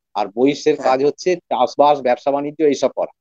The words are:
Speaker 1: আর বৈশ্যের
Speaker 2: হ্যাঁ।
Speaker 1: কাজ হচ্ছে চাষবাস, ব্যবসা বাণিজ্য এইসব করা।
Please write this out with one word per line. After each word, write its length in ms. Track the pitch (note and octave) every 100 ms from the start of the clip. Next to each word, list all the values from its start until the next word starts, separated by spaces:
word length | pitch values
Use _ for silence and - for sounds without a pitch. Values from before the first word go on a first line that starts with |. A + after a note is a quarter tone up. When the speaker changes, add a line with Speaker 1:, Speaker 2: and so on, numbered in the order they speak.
| _
Speaker 1:
আর 120 | G2 G2+
বৈশ্যের 500 | G#2+ C#3 C#3+ D3+ D3
Speaker 2:
হ্যাঁ। 80 | C3
Speaker 1:
কাজ 180 | C3
হচ্ছে 320 | C#3+ - F3+ F3
চাষবাস, 640 | - A#2+ B2 - C#3+ C#3+
ব্যবসা 300 | B2+ B2 C#3+
বাণিজ্য 340 | C#3 C#3+ D3
এইসব 260 | D#3 C3 B2+ -
করা। 160 | E2 _